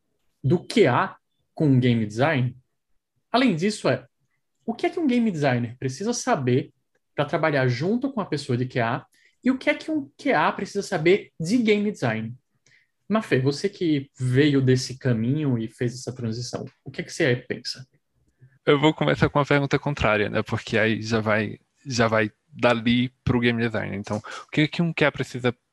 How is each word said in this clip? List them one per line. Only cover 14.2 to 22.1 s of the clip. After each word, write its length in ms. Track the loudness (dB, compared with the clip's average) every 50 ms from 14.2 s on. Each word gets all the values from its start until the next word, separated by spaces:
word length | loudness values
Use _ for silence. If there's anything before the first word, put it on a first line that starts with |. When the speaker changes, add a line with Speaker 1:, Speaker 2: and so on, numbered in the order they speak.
| -2 2 4 4 4 6 4 4
Speaker 1:
desse 380 | 4 4 2 2 0 -4 -8 -4
caminho 600 | -2 0 0 0 0 0 -2 0 0 0 -2 -2
e 80 | -4
fez 280 | -6 -6 -6 -6 -6 -6
essa 200 | -8 -10 -10 -10
transição, 500 | -8 -6 -6 -6 -8 -8 -8 -10 -10 -10 -12 -16 _ -18
o 60 | -14
que 100 | -12 -12
é 40 | -12
que 80 | -8
você 240 | -4 0 0 2 0
pensa? 500 | 0 -2 -6 -10 -8 -10 -12 -12 -12 -16 -20 _ _ _ _ _ _ _ _ _ _ -20 -20 _ _ 0
Speaker 2:
Eu 140 | 2 2 4
vou 160 | 4 2 2
começar 340 | 2 2 0 2 2 2 2
com 100 | 2 0
uma 80 | 2
pergunta 320 | 2 2 2 2 0 -2 -2
contrária, 500 | -2 -4 -4 0 0 2 2 2 0 -2
né? 140 | -2 -4
Porque 360 | -4 -4 -6 -6 -4 -2 0 2
aí 240 | 2 2 0 -2
já 180 | -2 -2 -2 -2
vai, 380 | 0 0 0 0 0 -4 -8 -12 _ _ _ _ -12
já 220 | -4 0 0 2
vai 240 | 2